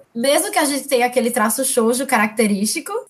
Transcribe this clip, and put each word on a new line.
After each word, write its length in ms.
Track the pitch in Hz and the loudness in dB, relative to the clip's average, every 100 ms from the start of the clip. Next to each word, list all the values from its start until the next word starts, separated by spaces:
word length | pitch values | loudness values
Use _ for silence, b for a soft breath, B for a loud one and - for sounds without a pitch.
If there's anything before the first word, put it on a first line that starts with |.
| - | -10
mesmo 380 | 233 262 302 415 | -4 0 2 0
que 60 | 381 | 0
a 40 | |
gente 220 | 294 277 - | 0 -2 -2
tenha 200 | 247 247 | 0 2
aquele 260 | 247 233 | 0 0
traço 320 | 233 214 226 | 0 0 0
shoujo 420 | 262 - 226 247 277 | 0 2 2 0 0
característico, 840 | 233 220 - 220 202 214 330 294 427 | 0 0 2 0 0 -2 -4 -6 -8